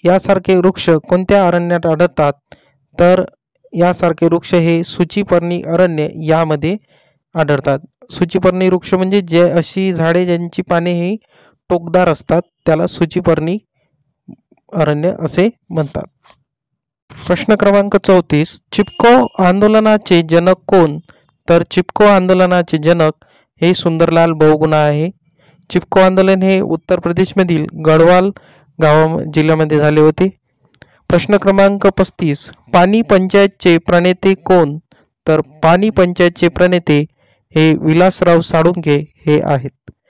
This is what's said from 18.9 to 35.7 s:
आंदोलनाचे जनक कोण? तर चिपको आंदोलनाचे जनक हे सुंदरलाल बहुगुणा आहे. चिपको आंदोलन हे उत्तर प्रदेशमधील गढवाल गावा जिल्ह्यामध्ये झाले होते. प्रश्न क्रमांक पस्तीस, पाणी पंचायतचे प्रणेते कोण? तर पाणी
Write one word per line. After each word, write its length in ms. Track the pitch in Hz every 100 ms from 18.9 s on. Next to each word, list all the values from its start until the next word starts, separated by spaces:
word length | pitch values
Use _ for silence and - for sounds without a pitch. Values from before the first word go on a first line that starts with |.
| - 233 254 240 -
आंदोलनाचे 800 | 180 190 208 220 220 214 - 175
जनक 340 | 160 170 175 185 -
कोण? 320 | 190 165 151 - _ _ _ -
तर 140 | 170
चिपको 420 | 170 - 175 -
आंदोलनाचे 720 | 208 196 185 185 180 180 170 165
जनक 360 | 156 170 156 - _ _ _ _
हे 140 | 165
सुंदरलाल 580 | 180 175 160 165 165 165
बहुगुणा 440 | 156 156 151 160 156
आहे. 340 | 151 147 170 - _ _ _ _ _
चिपको 300 | 180 - 196
आंदोलन 420 | 185 190 190 190
हे 180 | 190 190
उत्तर 400 | - 165 - 180
प्रदेशमधील 640 | 170 175 185 196 180 160 151 156 156
गढवाल 440 | 156 165 180 190 - _ _ _ -
गावा 480 | 156 156 160 165 156
जिल्ह्यामध्ये 440 | 151 156 160 156 151
झाले 220 | 151 151
होते. 280 | 151 156 190 - _ _ _ _ _ _ _
प्रश्न 280 | 175 - 202
क्रमांक 500 | 196 196 196 196 196
पस्तीस, 640 | - 190 - 165 143 - - _
पाणी 300 | 175 180 220
पंचायतचे 760 | - 196 185 202 196 - 185 165
प्रणेते 560 | - 175 180 180 196
कोण? 440 | 190 - 185 151 151 - _ _ _ -
तर 140 | 156
पाणी 500 | - 156 160